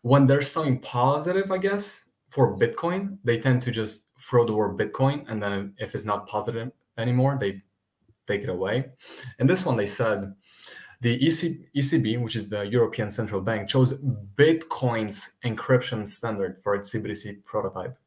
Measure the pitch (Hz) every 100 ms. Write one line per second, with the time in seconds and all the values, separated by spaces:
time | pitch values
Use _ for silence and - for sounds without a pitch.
0 | 120 139 135 139 - 165 151 127 - 120
1 | 127 147 165 190 196 185 196 202 - -
2 | - _ _ - 117 101 117 - 170 185
3 | 196 - 120 117 131 123 123 110 107 -
4 | _ _ - 123 113 107 101 95 104 -
5 | 135 147 - 110 101 98 98 - 107 104
6 | 104 101 - 107 104 113 123 _ _ -
7 | 120 123 135 135 101 98 _ _ _ _
8 | _ _ - 101 101 90 95 120 135 -
9 | - - 123 - 135 185 180 117 101 -
10 | 113 101 98 - - - - - - -
11 | 120 123 147 165 175 - - 139 135 -
12 | 107 120 117 110 98 104 101 120 110 -
13 | 104 107 104 101 98 107 104 135 127 135
14 | 139 104 101 - 151 160 - - 127 113
15 | 107 98 - _ 120 107 - 127 - 110
16 | 104 - 117 104 92 95 104 101 - 110
17 | 107 101 104 101 - 107 98 92 92 127